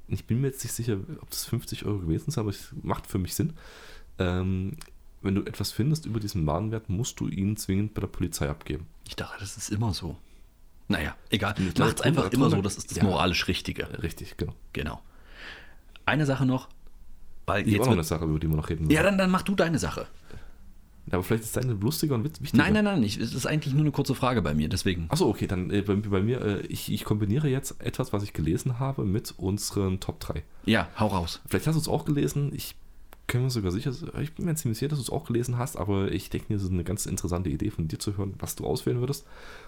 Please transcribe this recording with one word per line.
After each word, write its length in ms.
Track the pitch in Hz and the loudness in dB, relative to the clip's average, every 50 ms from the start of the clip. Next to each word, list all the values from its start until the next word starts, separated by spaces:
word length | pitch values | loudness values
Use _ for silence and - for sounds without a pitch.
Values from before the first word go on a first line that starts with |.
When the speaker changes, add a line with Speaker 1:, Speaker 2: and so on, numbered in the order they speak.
| - - | -8 -6
Speaker 1:
ich 180 | 92 - - | -6 -6 -2
bin 160 | - 107 117 139 | 0 0 2 2
mir 60 | 135 | 0
jetzt 140 | 127 - - | -2 -4 -6
nicht 120 | 120 - | -6 -6
sicher, 240 | - 117 117 110 98 98 - 156 - - | -4 -2 0 -2 -2 -2 -6 -10 -12 -12
ob 80 | - | -10
das 160 | - - - | -8 -8 -4
fünfzig 400 | - - 120 - - - - - | -2 -2 -4 -2 -6 -8 -6 -4
Euro 140 | - 104 101 | -4 -2 -2
gewesen 300 | 90 80 160 - - - | 0 2 0 2 0 0
sind, 80 | 147 - | -2 0
aber 120 | 107 104 | 0 -2
es 240 | 95 - - - - - - | -4 -6 -10 -12 -12 -8 -4
macht 240 | - 95 - - | -4 -4 -4 -4
für 120 | - - 98 | -2 -2 -2
mich 160 | 90 85 - | -2 0 0
Sinn. 200 | - - 160 - - - - - - - - - - - - - - | 0 0 0 -2 -6 -14 -18 -18 -18 -18 -18 -16 -16 -16 -14 -4 -2
Ähm, 580 | 95 90 90 92 92 92 95 92 92 95 - - - - - - - - - - - | 0 0 2 0 0 0 0 0 -2 -4 -6 -8 -12 -16 -18 -20 -20 -20 -18 -4 0
wenn 120 | 101 95 | 2 2
du 80 | 101 - | 2 0
etwas 300 | - 110 - 104 - - | -2 -4 -4 -4 -4 0
findest 320 | - 110 147 160 156 - | 0 2 2 2 0 -2
über 160 | - 110 113 | -4 -4 -2
diesen 260 | 104 101 - 90 78 | -4 -2 -2 0 2
Warenwert, 440 | 76 73 82 104 110 110 110 - - | 2 2 0 0 -2 -4 -4 -4 -2
musst 280 | 95 90 82 - - - | -2 -2 -2 -4 -4 -4
du 100 | - 107 | -4 -2
ihn 280 | - 90 95 101 107 | 0 0 0 0 0
zwingend 380 | - - - 95 95 104 107 - | 0 0 0 0 2 0 0 -2
bei 60 | - - | -4 -4
der 60 | - | -4
Polizei 400 | - - - 90 - - 76 69 | -2 -2 -2 -2 -2 -2 -2 -2
abgeben. 360 | 73 - - - 73 - 82 - - - - | -2 -4 -6 -6 -6 -6 -8 -12 -16 -18 -16
Speaker 2:
Ich 100 | - - | -12 -10
dachte, 200 | - 87 - - - | -8 -8 -8 -8 -10
das 160 | 101 101 - | -10 -10 -10
ist 140 | - - - | -10 -6 -4
immer 240 | 104 95 117 113 90 | -2 0 0 0 0
so. 220 | - 90 82 - - - - - - - - - - - - - - - - | -2 -4 -6 -8 -8 -12 -18 -20 -20 -20 -20 -20 -20 -20 -20 -20 -16 -4 -2
Naja, 280 | - 80 78 73 - - - - | -2 0 0 -4 -6 -10 -2 0
egal. 240 | - 101 101 98 101 - | 0 2 2 0 0 0
Speaker 1:
Ich 160 | 95 90 80 | 0 0 2
glaube, 140 | - - - | 2 2 2
Speaker 2:
Macht's 120 | 107 - - | 2 2 2
einfach 200 | 139 165 165 - | 4 4 4 2
Speaker 1:
drunter, 120 | 92 123 | 2 4
Speaker 2:
immer 80 | 123 139 | 4 6
so, 60 | - - | 6 6
Speaker 1:
drunter, 60 | - - - | 4 2 0
Speaker 2:
das 80 | - | -2
ist 140 | - - - | -4 -8 -6
das 80 | - - | 0 2
Speaker 1:
ja. 60 | - | 2
Speaker 2:
moralisch 440 | 98 90 73 80 92 85 - - - | 4 4 4 4 4 4 2 0 0
Richtige. 540 | 92 - - - - - - - - - - | -2 -2 -2 -4 -4 -4 -6 -8 -6 -6 -6
Speaker 1:
Richtig, 340 | 82 - - - - - | -6 -6 -6 -10 -12 -6
genau. 180 | - - - - - - - - | -6 -6 -6 -6 -10 -14 -10 -6
Speaker 2:
Genau. 260 | - - - 58 - - - - - - - - - - - - - - - - - - - - - - | -4 -4 -4 -6 -8 -12 -18 -20 -20 -20 -20 -18 -16 -14 -14 -14 -16 -16 -18 -20 -20 -20 -20 -20 -4 0
Eine 200 | - 123 143 156 | 2 2 4 4
Sache 180 | 135 135 127 139 | 2 2 2 2
noch, 220 | 127 127 131 - - - - - - - - - - - - - - - - - | 2 2 2 -2 -6 -14 -18 -16 -16 -16 -16 -14 -14 -14 -12 -12 -12 -12 -8 -4
weil 200 | - 87 104 - | 0 0 2 4
Speaker 1:
Ich 60 | - 101 | 4 4
Speaker 2:
jetzt 80 | 101 | 6
Speaker 1:
hab 0 | |
auch 40 | 113 | 6
noch 40 | 131 117 | 6 6
Speaker 2:
wird 20 | 90 | 6
Speaker 1:
eine 60 | - | 4
Sache, 200 | - 85 80 82 | 2 0 0 2
über 120 | 80 78 78 | 2 2 2
die 100 | 80 78 | 2 2
wir 80 | 78 | 2
noch 120 | 78 78 - | 2 2 0
reden 160 | 87 80 80 76 | -2 0 4 4
Speaker 2:
Ja, 100 | 143 156 | 4 6
Speaker 1:
müssen. 40 | 165 | 6
Speaker 2:
dann, 140 | 190 202 190 | 6 4 4
dann 120 | 190 185 | 4 4
mach 120 | 185 185 - | 4 2 2
du 120 | - 202 | 0 2
deine 240 | 190 180 165 170 127 | 2 4 4 2 2
Sache. 280 | - 143 - - - - - - - - - - - - - - - - - - - - - - - | 0 -2 -2 -4 -8 -8 -12 -16 -16 -14 -14 -14 -12 -14 -16 -16 -18 -18 -18 -18 -20 -20 -20 -16 -6
Speaker 1:
Ja, 80 | - - | -2 0
aber 80 | 90 95 | 0 2
vielleicht 220 | - 120 113 110 | 2 2 2 2
ist 120 | - - | -2 -2
deine 160 | - 127 131 117 | 0 0 0 0
lustiger 420 | 98 101 117 151 - - 151 135 | 2 2 2 2 2 2 2 2
und 100 | 113 107 | 2 0
witz-, 160 | 147 - - - | -2 -4 -6 -4
wichtiger. 200 | - - - 147 | 4 6 6 8
Speaker 2:
Nein, 120 | - 208 | 8 6
nein, 100 | 214 214 | 6 6
nein, 180 | 208 196 165 113 | 4 4 4 2
ich, 140 | 104 101 - | 2 2 0
es 140 | 110 117 - | -2 -2 -2
ist 120 | 131 - | -2 0
eigentlich 260 | - 156 151 147 143 131 | 0 0 0 0 2 4
nur 80 | 147 156 | 4 4
eine 100 | 151 143 | 4 4
kurze 220 | - 139 - 131 | 2 2 0 2
Frage 280 | - - 123 127 113 90 | 2 2 2 4 4 2
bei 120 | 76 73 | 4 2
mir, 140 | 76 76 78 | 2 2 2
deswegen. 380 | 95 92 - 98 92 85 82 80 | 0 0 2 2 0 0 0 0
Speaker 1:
Ach 80 | - | 2
so, 100 | 165 185 123 | 4 4 4
okay, 180 | 101 - 104 | 4 2 0
dann, 240 | - 98 90 92 - | 0 0 0 0 2
äh, 100 | - 104 101 | 2 2 2
bei, 120 | 107 98 | 4 2
bei 240 | 98 107 104 101 95 | 2 2 2 2 2
mir, 200 | 95 110 127 123 - | 4 2 2 2 2
äh, 180 | 104 101 98 - | 0 0 0 -2
ich, 260 | - - 104 - - 101 | -4 -6 -6 -4 -2 -2
ich 120 | 104 - | -4 0
kombiniere 440 | - - 107 110 98 101 139 156 147 | 0 0 2 2 2 2 2 2 2
jetzt 320 | 127 131 - - - - - | 2 0 -2 -4 -8 -6 -4
etwas, 300 | 123 - - 127 - - | -4 -2 -2 -2 -2 -2
was 100 | 101 104 | -2 -2
ich 120 | 101 - | -2 -2
gelesen 440 | - 156 151 160 - - 131 123 117 | 0 0 2 2 2 0 -2 -2 0
habe, 260 | 135 135 135 - 131 | -2 -2 -2 0 0
mit 300 | 101 90 110 - - - - | 0 0 0 -2 -4 -8 -4
unseren 640 | 87 92 95 104 - - - 101 98 95 92 92 | -2 0 0 0 -2 -2 0 0 2 2 0 0
Top 200 | - - - - | -2 -6 -6 -6
drei. 240 | - - - 80 - - - - - | -6 -6 -6 -6 -6 -8 -14 -4 2
Speaker 2:
Ja, 220 | - 110 107 85 78 - - | 4 4 4 4 0 0 0
hau 80 | 113 107 | 0 2
raus. 320 | 98 92 85 82 - - - | 2 0 0 -2 -4 -8 -4
Speaker 1:
Vielleicht 200 | - - 95 - | -2 -2 0 2
hast 80 | 156 160 | 2 2
du 40 | 156 | 2
es 80 | 156 - | 2 2
auch 160 | 95 147 151 | 0 0 2
gelesen, 480 | - 147 143 147 143 - 147 143 143 - | 0 2 2 2 2 2 0 0 0 -2
ich 200 | - - - - - - - - - - - - - - | -6 -8 -10 -12 -14 -16 -18 -18 -18 -18 -18 -18 -10 -6
kann 160 | - - 123 127 | -2 0 2 2
mir 80 | 131 | 2
sogar 200 | 123 117 98 92 87 | 2 2 0 2 0
sicher, 200 | 104 135 147 123 - - - - - | 0 -2 -2 -4 -4 -8 -8 -4 -4
ich 140 | - 147 - | -4 -4 -4
bin 100 | - - | -4 -2
mir 80 | 175 160 | -2 -2
ziemlich 240 | 156 - 123 110 - | 0 0 0 0 0
sicher, 100 | - 143 | 0 0
dass 80 | 151 147 | 0 -2
du 40 | 123 | -2
es 80 | - | -2
auch 140 | - - - | -4 -4 -2
gelesen 300 | - 117 117 120 120 123 120 | 0 0 0 0 0 0 -2
hast, 180 | 120 - - | -2 -2 -2
aber 360 | - - 101 101 98 98 - - | -4 0 2 2 2 2 2 0
ich 160 | 95 - - | -2 -2 -2
denke, 220 | - - - - 110 | -4 -4 -2 -2 -2
das 80 | 101 98 | 0 0
ist 100 | 92 95 | 0 0
eine 120 | 90 82 | 0 0
ganz 200 | 85 90 101 - | 0 -2 -4 -2
interessante 420 | - - 90 - 85 87 87 95 - | -4 -4 -2 -2 -2 0 0 0 0
Idee 200 | 87 78 - - | -2 0 -2 -2
von 160 | - - 82 80 | -2 -2 -4 -4
dir 100 | - - | -4 -4
zu 180 | - - 98 98 | -4 -4 -4 -2
hören, 160 | 98 98 95 - | -4 -4 -4 -6
was 180 | - - - | -6 -8 -6
du 100 | - - | -4 -2
auswählen 340 | - - 127 - 123 127 120 | -2 -2 0 0 0 0 2
würdest. 260 | 120 123 143 - - - - - - - - - - | 0 0 -2 -4 -6 -12 -18 -18 -16 -16 -16 -16 -18